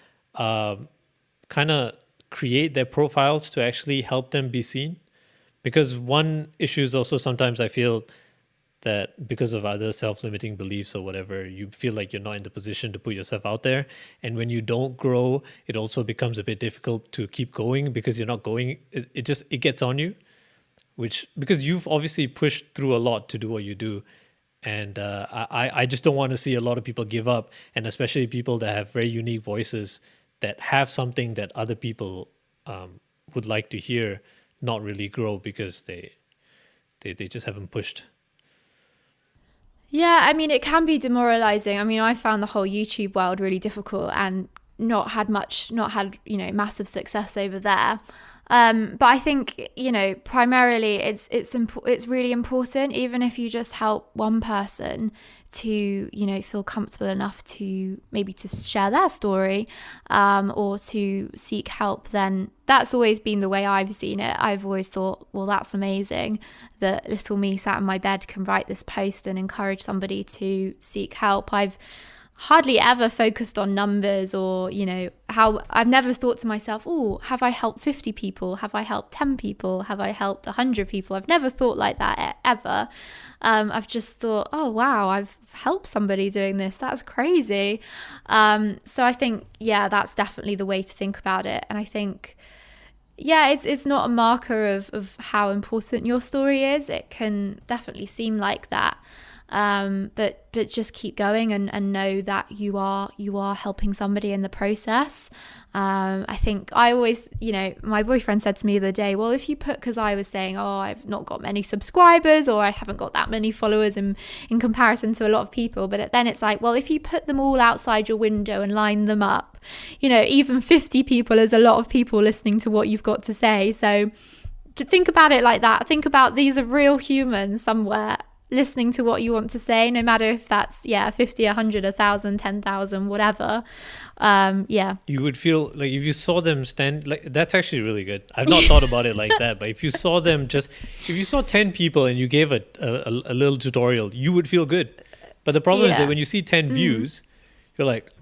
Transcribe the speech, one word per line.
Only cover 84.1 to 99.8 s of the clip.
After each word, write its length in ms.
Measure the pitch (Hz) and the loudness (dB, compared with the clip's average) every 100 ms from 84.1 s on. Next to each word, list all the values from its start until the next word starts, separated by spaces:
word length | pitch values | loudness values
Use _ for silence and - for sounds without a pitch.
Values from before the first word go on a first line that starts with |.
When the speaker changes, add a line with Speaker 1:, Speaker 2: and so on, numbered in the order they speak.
| - | -6
Speaker 2:
thought, 300 | 226 214 - | -2 -2 -2
"Oh, 180 | 302 285 | -4 -2
wow, 380 | 220 269 226 190 | 0 0 2 0
I've 280 | 196 202 - _ | -2 -4 -14 _
helped 340 | - - 381 - | -6 -4 -4 -4
somebody 420 | 214 202 196 196 | -2 0 0 -2
doing 280 | 202 196 196 | -2 -2 -2
this. 180 | 190 - | -4 -6
That's 260 | 262 254 | -6 -8
crazy." 800 | - - 294 359 220 202 202 220 - - - - - | -6 -2 2 2 2 0 0 -2 -8 -18 -18 -18 0
Um, 520 | 220 214 214 214 - | 4 6 4 0 -4
so 180 | - - | -6 0
I 80 | 247 | 0
think, 300 | 247 247 220 - - | 2 -2 -4 -10 -6
yeah, 300 | 220 202 196 | 0 2 2
that's 260 | 202 - | 0 -2
definitely 420 | - 202 - 208 196 | -4 -4 -6 -6 -4
the 100 | 196 | -2
way 160 | 190 | -4
to 100 | 190 | -6
think 260 | - 196 - | -8 -8 -6
about 280 | 190 190 - | -4 -2 -2
it. 180 | - - | -6 -6
And 80 | 208 | -8
I 60 | |
think, 520 | 214 214 202 - - _ - - - - - _ _ - | -6 -6 -6 -8 -18 _ -20 -20 -20 -20 -20 _ _ -8
yeah, 300 | 277 320 277 | 2 4 6
it's, 160 | 285 | 4
it's 220 | - 285 277 | 0 -2 0
not 180 | 277 233 | 0 2
a 20 | |
marker 600 | 233 226 240 - 220 214 | 2 4 2 0 -2 0
of, 160 | 196 202 | -2 -6
of 240 | 214 196 - | -10 -10 -14
how 300 | - 208 202 | -4 0 0
important 540 | 202 - 226 - 240 233 | -2 -4 -6 -4 -4 -2
your 140 | 247 | -2
story 440 | 247 277 277 277 | -2 0 2 2
is. 260 | 269 294 285 | 2 0 -2
It 180 | - - | -6 -8
can 520 | - 214 208 202 - - | -6 -4 -4 -6 -10 -8
definitely 400 | 233 - - 202 | -8 -8 -14 -12
seem 300 | - 226 214 | -6 -4 -2
like 320 | 202 - - | -2 -4 -4
that. 280 | - - - - - - - - | -2 0 -2 -14 -20 -20 -20 -6
Um, 600 | 202 208 202 | -2 0 0